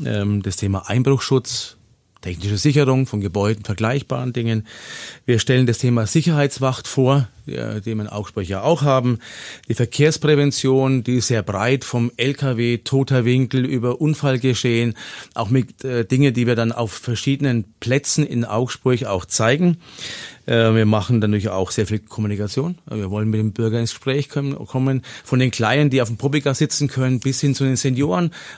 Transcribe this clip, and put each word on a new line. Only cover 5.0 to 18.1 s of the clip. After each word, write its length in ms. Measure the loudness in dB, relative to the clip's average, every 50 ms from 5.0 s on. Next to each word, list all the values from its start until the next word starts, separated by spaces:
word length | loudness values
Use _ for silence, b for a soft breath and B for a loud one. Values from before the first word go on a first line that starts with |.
| B B B B B
Wir 140 | 0 2 2
stellen 260 | 2 2 4 4 4
das 140 | 2 2 0
Thema 280 | 0 0 2 2 0
Sicherheitswacht 800 | 2 0 2 2 2 2 2 2 0 0 -2 -2 -2 -2 -4 -6
vor, 420 | -4 0 2 4 4 4 4 2 0 -6 -14 -12
äh, 340 | -10 -8 -6 -6 -6 -6 -6
die 140 | -6 -6 -6
wir 80 | -4 -6
in 60 | -6
Augsburg 380 | -8 -10 -10 -8 -6 -6 -6
ja 140 | -4 -6 -2
auch 220 | 0 0 2 2 2
haben. 380 | 2 2 2 2 2 0 -2 B B B B B B B B B -6
Die 60 | -2
Verkehrsprävention, 1300 | -2 -2 -2 2 2 4 4 2 2 2 2 4 4 4 2 0 0 0 2 2 4 4 2 2 0 0
die 140 | 0 0
ist 120 | 0 0 0
sehr 140 | 0 0 0
breit, 400 | -2 -2 -2 0 0 0 0 -2
vom 300 | -2 -2 0 0 -2 -2 -2
L 160 | -2 -2 -2
K 240 | -2 -2 -2 0 0
W, 180 | 0 0 0
toter 480 | -2 -2 0 0 0 2 2 2 2 4
Winkel 400 | 4 2 2 2 2 0 0 0
über 380 | 0 -2 -2 0 -2 -2 0 0
Unfallgeschehen, 960 | 0 0 0 0 0 0 2 2 0 0 2 0 2 2 2 2 0 -2 B B B B B B B B
auch 140 | -6 -2 2
mit, 340 | 2 2 2 0 -6 -12 -8
äh, 220 | -4 -2 -2 0
Dingen, 300 | 0 2 4 4 4 4
die 120 | 2 0
wir 100 | 2 2
dann 160 | 2 0 -2 0
auf 200 | -2 -4 -4 -4
verschiedenen 720 | -6 -6 -4 -4 -2 -2 -2 -2 0 0 0 0 0 -2 -4 _ _
Plätzen 460 | -2 0 0 0 0 0